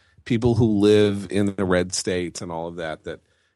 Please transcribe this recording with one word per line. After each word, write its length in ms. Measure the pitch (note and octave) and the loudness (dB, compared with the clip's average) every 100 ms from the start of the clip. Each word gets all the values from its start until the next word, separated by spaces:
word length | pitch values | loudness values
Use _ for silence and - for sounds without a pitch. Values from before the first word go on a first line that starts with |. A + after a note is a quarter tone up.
| _ _ | _ _
people 300 | - A#2+ B2 | -4 0 0
who 240 | A2+ A#2 G2+ | 2 2 4
live 480 | G#2 G#2 G#2 G2+ G2 | 6 6 4 0 -4
in 240 | G2+ G2+ G2 | -2 -2 -2
the 80 | |
red 280 | F#2 F2+ F2+ | 0 0 0
states 480 | - - F#2 F2 - | -4 -4 -4 -4 -8
and 100 | F2+ | -10
all 180 | E2 E2+ | -8 -8
of 80 | F2 | -8
that, 280 | D#2+ D2+ | -10 -10
that, 160 | - D#2 _ _ _ | -12 -14 _ _ _